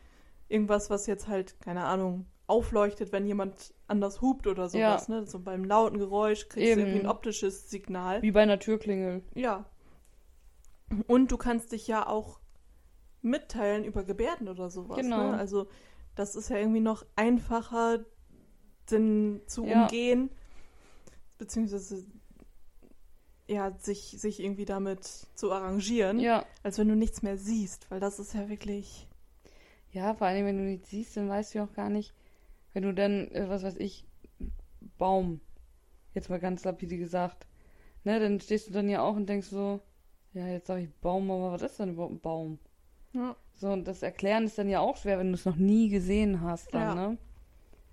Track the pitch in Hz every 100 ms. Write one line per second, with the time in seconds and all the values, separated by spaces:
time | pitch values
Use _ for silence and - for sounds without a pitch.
0 | - - - - - 214 208 208 208 202
1 | 214 196 214 196 190 - 180 180 156 190
2 | 185 180 185 - - 220 233 220 208 202
3 | 190 196 202 202 196 196 - - - 208
4 | 202 208 254 269 208 185 180 208 220 202
5 | - 220 208 185 185 185 190 214 220 202
6 | 196 202 214 214 - 220 226 214 202 208
7 | 202 208 233 208 196 196 - 196 - 185
8 | 185 202 214 202 214 196 220 220 214 190
9 | 185 180 - - 247 196 214 - - -
10 | - - - - - - - - - 214
11 | - 247 262 233 247 233 - 226 233 220
12 | - 214 214 - - - - - - -
13 | - - 233 285 - 220 202 208 214 202
14 | 190 196 254 339 202 185 180 180 180 -
15 | 247 226 208 208 196 202 202 - - -
16 | - - 208 214 220 208 220 220 220 220
17 | - - 226 240 - 233 226 233 233 233
18 | 226 - - - - - - - - 220
19 | 220 214 214 208 - - 220 226 226 233
20 | 247 247 269 - - - - - - -
21 | - - - - 214 226 220 202 190 190
22 | 196 - - - - - - - - -
23 | - - - - - 208 196 190 - 196
24 | - 202 214 208 196 202 202 196 196 190
25 | - - - - 196 190 190 202 196 233
26 | 190 226 240 226 - - 202 202 214 214
27 | 226 - 202 196 202 226 190 - - 190
28 | 196 202 202 214 202 208 208 202 196 -
29 | - - - - - - - - - 190
30 | 196 220 190 196 202 196 196 190 - 202
31 | 226 214 202 202 214 214 208 - 202 208
32 | 202 - - - - - - 196 196 185
33 | 202 202 - - 190 196 190 185 196 -
34 | - - - - - - - - - -
35 | 185 190 180 160 - - - - _ -
36 | - 190 - 180 185 180 190 175 170 175
37 | 175 180 175 - - - - - - -
38 | 202 220 208 202 - 214 208 196 202 196
39 | 147 208 196 202 190 196 202 196 - -
40 | - - _ 185 180 180 - 185 170 -
41 | 175 190 196 185 185 175 - - 196 165
42 | 175 165 160 160 160 156 - _ _ -
43 | - 254 247 - - - 196 190 175 185
44 | - - 196 220 220 214 202 185 214 294
45 | 202 190 185 180 185 165 190 220 220 202
46 | 180 208 214 185 170 170 - 165 165 175
47 | 202 233 - - - - - - -